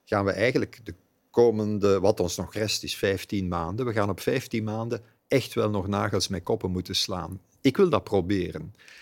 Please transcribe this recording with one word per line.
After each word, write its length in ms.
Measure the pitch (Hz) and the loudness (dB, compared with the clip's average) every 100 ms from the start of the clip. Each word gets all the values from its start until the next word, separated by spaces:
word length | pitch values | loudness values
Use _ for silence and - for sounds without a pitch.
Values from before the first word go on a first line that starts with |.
| - | -2
gaan 200 | 104 98 | 0 0
we 60 | |
eigenlijk 480 | 92 123 131 - - | 2 2 2 -2 -8
de 100 | - 90 _ _ _ | -16 -18 _ _ _
komende, 720 | 117 120 107 104 104 101 98 | 4 6 4 0 2 4 4
wat 200 | 95 107 | 4 2
ons 160 | 87 - | 0 -2
nog 160 | 87 | -6
rest 300 | 104 107 - | -4 -4 -4
is, 120 | 101 - | -6 -2
vijftien 520 | 104 95 - 101 90 | 0 -2 -2 -4 -2
maanden, 380 | 87 82 107 123 | -2 -4 -4 -2
we 80 | |
gaan 160 | 107 101 | 0 0
op 100 | 87 | 0
vijftien 440 | - 127 - 113 | -2 -2 -2 -6
maanden 380 | 107 110 117 120 - _ - | -4 -4 -4 -6 -8 _ 0
echt 260 | 135 - | 0 0
wel 160 | 117 110 | -2 0
nog 180 | 104 98 | 0 -2
nagels 400 | 101 107 101 - | -2 0 -2 -2
met 160 | 90 | -6
koppen 280 | - 113 95 | -4 -4 -2
moeten 240 | 90 90 92 | -4 -4 -4
slaan. 460 | - 90 82 95 _ _ | -4 -6 -8 -12 _ _
Ik 160 | 135 - | 0 4
wil 120 | 180 | 4
dat 140 | 107 | 4
proberen. 720 | - 98 87 98 87 80 87 - - - | 2 0 2 -2 -2 -6 -12 -16 -20 -20